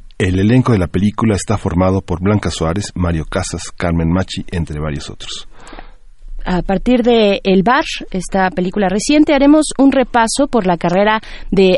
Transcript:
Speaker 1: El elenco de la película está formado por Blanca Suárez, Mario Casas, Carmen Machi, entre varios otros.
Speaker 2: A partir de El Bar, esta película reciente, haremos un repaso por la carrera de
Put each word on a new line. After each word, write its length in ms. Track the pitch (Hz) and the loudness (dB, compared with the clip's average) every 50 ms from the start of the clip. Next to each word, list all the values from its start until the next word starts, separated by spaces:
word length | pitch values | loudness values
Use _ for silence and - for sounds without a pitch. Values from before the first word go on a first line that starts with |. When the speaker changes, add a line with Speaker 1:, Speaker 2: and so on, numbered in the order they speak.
| - - - - | -6 -12 -6 -4
Speaker 1:
El 220 | 107 95 92 92 | -2 0 0 2
elenco 320 | 98 107 120 127 127 127 | 2 4 4 4 4 4
de 80 | 120 101 | 2 2
la 80 | 90 82 | 0 0
película 480 | - 95 95 104 101 - 113 110 104 | 0 0 0 0 0 0 0 0 0
está 240 | 95 - - 104 95 | 0 -2 -2 -4 -4
formado 420 | - - 80 87 92 92 92 98 | -2 -2 0 0 2 2 2 0
por 220 | - - 90 87 92 | -2 -4 -4 -2 0
Blanca 260 | 98 104 104 - 92 | 0 0 0 0 -2
Suárez, 420 | - - 82 80 82 101 101 - - | -4 -2 -2 -2 -2 -2 -6 -6 -6
Mario 300 | - 90 85 85 80 76 - | -4 -2 -2 -2 -2 -4 -4
Casas, 420 | - 92 90 - - 80 - - - - | -4 -6 -4 -4 -6 -10 -10 -12 -10 -6
Carmen 320 | - 87 85 85 82 82 | -4 -2 0 0 0 0
Machi, 340 | 85 92 95 - - - 90 - | 0 0 -2 -4 -6 -10 -10 -8
entre 300 | - 87 80 71 78 73 | -6 -6 -6 -6 -6 -6
varios 300 | 76 78 71 69 - - | -6 -6 -6 -8 -8 -10
otros. 360 | - - - - - - - - - - - - - - - - - - - - - - - - - - - | -14 -14 -14 -14 -14 -14 -14 -16 -18 -20 -20 -18 -18 -18 -18 -18 -20 -20 -20 -20 -20 -20 -16 -14 -10 -8 -4
Speaker 2:
A 200 | - 180 175 165 | -2 -2 -2 0
partir 400 | - 196 185 - - 247 247 233 | 0 -2 -2 0 2 2 2 4
de 360 | 240 240 233 214 202 196 - - | 4 4 4 4 2 2 0 0
El 180 | 196 190 196 | 2 2 4
Bar, 220 | 180 220 247 285 320 - - - - - | 4 4 2 2 0 -2 -6 -10 -10 -10
esta 400 | - 190 175 - - 196 190 185 | -8 -8 -6 -4 -2 0 0 0
película 380 | 180 - 180 185 180 214 208 180 | -2 -2 -4 -4 -2 -2 0 0
reciente, 460 | 185 214 202 - 294 302 311 320 302 | 0 0 0 2 4 4 4 4 4
haremos 320 | 277 277 285 294 311 311 - - - | 4 4 6 6 6 4 2 0 2
un 140 | 269 277 | 4 4
repaso 560 | 262 269 254 - - 247 226 226 - - 277 285 | 4 4 2 2 2 2 2 2 2 0 0 0
por 160 | - 240 185 | 0 0 0
la 120 | 185 175 160 | 0 0 0
carrera 440 | - 170 175 185 202 214 214 220 - - - - - - | 0 0 2 2 2 2 2 0 -2 -8 -14 -14 -10 -2
de 240 | - - 190 185 185 | 2 4 4 4 4